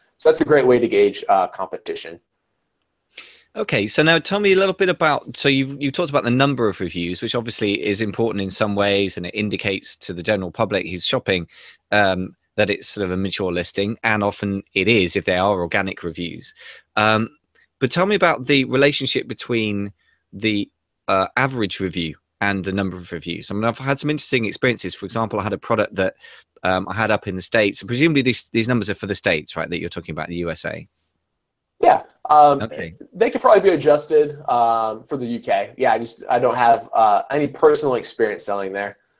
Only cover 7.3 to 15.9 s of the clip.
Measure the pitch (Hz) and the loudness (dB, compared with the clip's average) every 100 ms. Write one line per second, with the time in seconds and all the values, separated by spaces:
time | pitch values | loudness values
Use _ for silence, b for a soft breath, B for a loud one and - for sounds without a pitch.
7.3 | 123 117 - 104 101 104 101 107 92 113 | -4 -4 -2 0 0 0 -2 -2 -2 -2
8.3 | 101 95 90 107 101 101 101 98 95 90 | -2 -4 -2 -2 2 2 2 0 -4 -8
9.3 | 104 107 95 101 98 - - - 87 87 | -4 -4 -2 -4 -4 -6 -8 -8 -6 -2
10.3 | 104 90 - 107 98 87 90 - 131 - | -2 -2 -4 -2 -2 -4 -6 -2 -2 0
11.3 | 92 85 B B B - 104 98 92 92 | -2 -2 B B B -2 2 2 0 -6
12.3 | - _ - 101 - - 104 92 90 98 | -12 _ -2 0 0 -2 -2 -2 -2 -4
13.3 | - 92 87 87 - 101 113 113 107 101 | -2 -2 -2 -4 -2 -4 -2 0 0 0
14.3 | - 101 98 - 95 95 113 90 98 92 | -2 -4 -4 -4 -2 2 2 2 0 0
15.3 | 90 98 95 85 104 95 | 0 2 0 -2 -2 -4